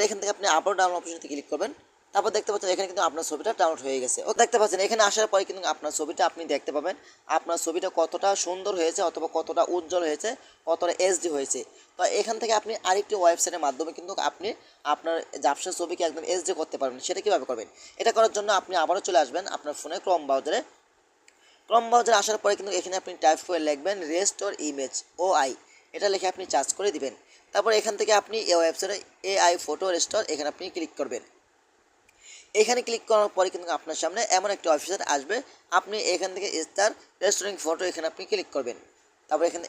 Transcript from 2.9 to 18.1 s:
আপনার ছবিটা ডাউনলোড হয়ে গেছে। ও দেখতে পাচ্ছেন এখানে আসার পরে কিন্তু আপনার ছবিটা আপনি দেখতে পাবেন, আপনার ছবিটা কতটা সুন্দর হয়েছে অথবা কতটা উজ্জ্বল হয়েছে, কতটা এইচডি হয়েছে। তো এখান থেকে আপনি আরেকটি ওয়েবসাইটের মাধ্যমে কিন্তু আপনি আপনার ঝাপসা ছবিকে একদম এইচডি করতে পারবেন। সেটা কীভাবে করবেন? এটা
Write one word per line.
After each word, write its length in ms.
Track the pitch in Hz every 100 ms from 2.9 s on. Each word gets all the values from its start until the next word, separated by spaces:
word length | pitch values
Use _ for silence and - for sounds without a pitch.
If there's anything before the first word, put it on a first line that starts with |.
| 185 170
আপনার 160 | 156 160
ছবিটা 220 | 147 202 220
ডাউনলোড 220 | 165 143 135
হয়ে 120 | 135
গেছে। 180 | 123 - -
ও 20 | 220
দেখতে 140 | 233 226
পাচ্ছেন 200 | 214 330 202
এখানে 160 | 220 202
আসার 180 | 220 214
পরে 100 | 190 190
কিন্তু 140 | 190 165
আপনার 180 | 151 151 156
ছবিটা 240 | 147 - 170
আপনি 120 | 170 156
দেখতে 180 | 139 - 147
পাবেন, 180 | 165 - - _ - 156
আপনার 220 | 165 170
ছবিটা 240 | 165 170 185 170
কতটা 280 | 160 175 196 196
সুন্দর 280 | 175 185 190 190
হয়েছে 200 | 165 185 170
অথবা 180 | 156 160 160
কতটা 260 | 160 170 - 175
উজ্জ্বল 260 | 160 180 160
হয়েছে, 220 | 151 214 - - _ -
কতটা 240 | 165 175 - 185
এইচডি 220 | 180 170
হয়েছে। 260 | 143 135 131 - - _ -
তো 60 | 180 208
এখান 160 | 208 220
থেকে 120 | 226 214
আপনি 120 | 208 220 180
আরেকটি 240 | 196 196 208
ওয়েবসাইটের 400 | 170 170 180 170 147
মাধ্যমে 260 | 131 160 165
কিন্তু 140 | 175 175 143
আপনি 200 | - 196 - - _ 143
আপনার 240 | 151 160 165 - 139
ঝাপসা 260 | 143 139 185 175
ছবিকে 240 | 165 175 170
একদম 160 | 156 151
এইচডি 200 | 180 165 156
করতে 160 | 156 147
পারবেন। 180 | 135 127 -
সেটা 140 | 180
কীভাবে 200 | 208 170 131
করবেন? 180 | 117 101 - - -
এটা 100 | 214